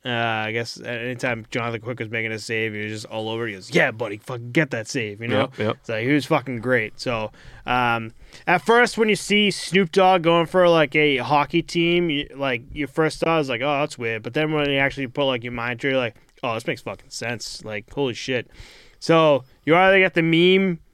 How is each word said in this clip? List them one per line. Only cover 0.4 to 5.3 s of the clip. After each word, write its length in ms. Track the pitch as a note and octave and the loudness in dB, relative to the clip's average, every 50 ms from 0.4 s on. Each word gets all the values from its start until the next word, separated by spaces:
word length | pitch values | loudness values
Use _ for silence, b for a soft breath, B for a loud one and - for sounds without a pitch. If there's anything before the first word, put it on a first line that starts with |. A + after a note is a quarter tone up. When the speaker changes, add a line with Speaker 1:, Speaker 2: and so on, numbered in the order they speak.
| A2 A2 A2 | -4 -4 -4
Speaker 1:
guess 260 | A#2 A#2 A2+ - A#2 | -4 -6 -6 -10 -12
at 220 | A2+ A2+ B2 A#2 | -10 -10 -8 -8
any 140 | A#2 B2 B2+ | -6 -8 -8
time 300 | B2 - C3 A#2+ A2+ A2 - | -4 -4 -4 -4 -4 -8 -8
Jonathan 300 | - B2+ A#2 A#2 A#2 A2+ | -6 -4 -4 -4 -6 -6
Quick 180 | A2 A#2 B2+ A#2+ | -8 -8 -8 -8
was 120 | A#2+ G#2+ | -8 -6
making 200 | A2 A2+ A2+ A2+ | -6 -6 -4 -4
a 80 | A2 G#2+ | -6 -8
save, 360 | G#2+ - A#2 A2 A2 A2 G#2+ | -6 -4 -4 -2 -2 -2 -4
he 80 | G#2 G#2 | -6 -6
was 100 | G#2+ G#2+ | -6 -8
just 140 | G#2+ G#2+ | -10 -10
all 240 | - - A2 A2 A2 | -8 -8 -6 -6 -4
over 160 | A2+ A2+ A#2+ | -4 -4 -4
it. 60 | A2+ G2+ | -6 -8
He 20 | |
goes, 200 | F#2+ F#2+ - B2 | -10 -12 -8 -4
"Yeah, 160 | - D#3+ C3+ | -2 -2 -2
buddy, 280 | A#2 A2 A#2 G#2+ G#2 G#2+ | -2 -6 -8 -8 -8 -10
fucking 340 | _ - C3 A#2+ A#2+ A#2+ A#2+ | _ -12 -12 -12 -10 -4 -2
get 180 | E3 D#3+ C3+ - | -2 -2 0 -2
that 140 | A#2 G#2+ | -8 -8
save," 360 | - - C3+ A2+ G#2+ G#2 G2+ A#2 | -6 -6 -6 -6 -6 -8 -8 -6
you 60 | |
know? 200 | A#2 | -2